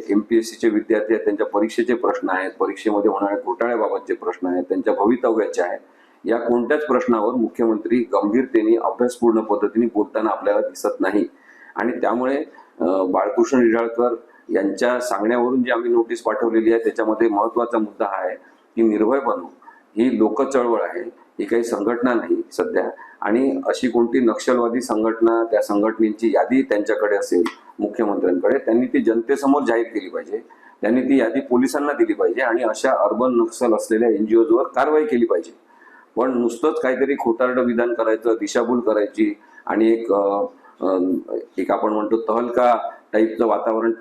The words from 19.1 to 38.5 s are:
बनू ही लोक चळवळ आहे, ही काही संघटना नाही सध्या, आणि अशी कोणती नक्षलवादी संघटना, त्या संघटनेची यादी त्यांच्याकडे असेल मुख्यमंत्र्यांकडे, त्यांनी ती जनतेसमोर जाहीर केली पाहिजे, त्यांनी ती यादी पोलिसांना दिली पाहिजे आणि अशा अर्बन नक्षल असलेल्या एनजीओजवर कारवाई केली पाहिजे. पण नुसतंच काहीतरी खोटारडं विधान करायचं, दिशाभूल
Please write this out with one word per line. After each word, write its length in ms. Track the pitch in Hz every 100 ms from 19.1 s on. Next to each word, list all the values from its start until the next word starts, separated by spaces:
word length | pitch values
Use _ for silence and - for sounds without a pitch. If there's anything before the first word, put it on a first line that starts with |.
| 139
बनू 260 | 117 87 85 - - - _ 107
ही 220 | 127 110
लोक 220 | 107 123
चळवळ 400 | 135 131 120 110
आहे, 200 | 87 85 113 - _ -
ही 60 | 104
काही 180 | 117
संघटना 500 | 117 104 104 120 127
नाही 280 | 113 85 85 -
सध्या, 380 | - 90 92 - - - -
आणि 400 | 104 117 135 135 123
अशी 220 | - 127
कोणती 300 | 117 117 135
नक्षलवादी 600 | 117 104 - 127 120 123
संघटना, 600 | 120 107 110 110 113 117 117
त्या 100 | 104
संघटनेची 720 | 104 104 110 110 110 107 113 98
यादी 260 | - 131
त्यांच्याकडे 540 | 127 104 104 104 104 101
असेल 280 | 101 92 85 - - -
मुख्यमंत्र्यांकडे, 800 | 104 104 104 101 92 90 101 135
त्यांनी 300 | - 117 127
ती 160 | 143
जनतेसमोर 580 | 113 117 117 139 139 143 120
जाहीर 180 | 117 113
केली 240 | 104 92
पाहिजे, 320 | 85 82 107 - - - -
त्यांनी 200 | 104 123
ती 180 | 131 135
यादी 200 | 117 135
पोलिसांना 520 | 135 123 131 147 147
दिली 220 | 143 -
पाहिजे 280 | - - 113
आणि 220 | 127 117
अशा 280 | 113 107 131
अर्बन 420 | 120 104 110 127
नक्षल 400 | 120 113 - 120
असलेल्या 360 | 107 - 110 117
एनजीओजवर 540 | 101 107 113 113 117
कारवाई 420 | - 123 143 156 151
केली 200 | 123 113
पाहिजे. 300 | 90 - - _ _ - - _ -
पण 220 | 131 123
नुसतंच 440 | 120 117 151 156
काहीतरी 340 | 131 127 135 143
खोटारडं 460 | 120 113 127 127 120
विधान 280 | 117 120
करायचं, 400 | 113 110 110 120
दिशाभूल 460 | 113 104